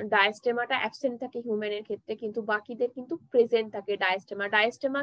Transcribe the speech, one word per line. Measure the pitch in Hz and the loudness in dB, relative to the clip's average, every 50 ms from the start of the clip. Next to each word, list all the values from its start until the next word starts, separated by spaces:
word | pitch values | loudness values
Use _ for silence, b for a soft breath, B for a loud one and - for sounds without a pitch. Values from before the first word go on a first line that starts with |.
| 208 | -4
ডায়াস্টেমাটা | 214 208 208 196 208 214 - - 247 240 240 240 240 269 254 | 0 4 4 4 4 2 0 -2 -2 0 0 -2 -2 -2 -2
absent | - 220 - - - 262 240 233 | -2 -4 -4 -4 -4 -4 -4 -4
থাকে | 262 247 - 240 | -8 -8 -8 -8
হিউম্যানের | 240 240 220 208 208 208 208 208 214 | -4 -4 -2 -2 -2 -2 -4 -6 -6
ক্ষেত্রে, | - 214 202 - - 220 | -6 -8 -8 -6 -8 -8
কিন্তু | 214 - 214 214 226 214 | -6 -6 -6 -6 -4 -2
বাকিদের | 214 214 208 208 - 240 220 254 247 | 0 -2 -2 -2 -6 -4 -2 -2 -2
কিন্তু | - - 247 - 339 | -2 -6 -8 -8 -8
present | 330 - _ - 254 226 233 240 226 220 214 208 | -10 -8 _ 4 4 4 6 4 2 0 -2 -6
থাকে | 208 196 - 202 | -8 -6 -4 -2
diastema। | 196 202 185 185 196 190 - 208 202 202 202 | 0 2 0 0 0 -2 -8 -6 -6 -2 2
Diastema | 220 214 214 233 240 - - 269 269 277 | 4 4 4 4 2 -2 -2 -2 0 -2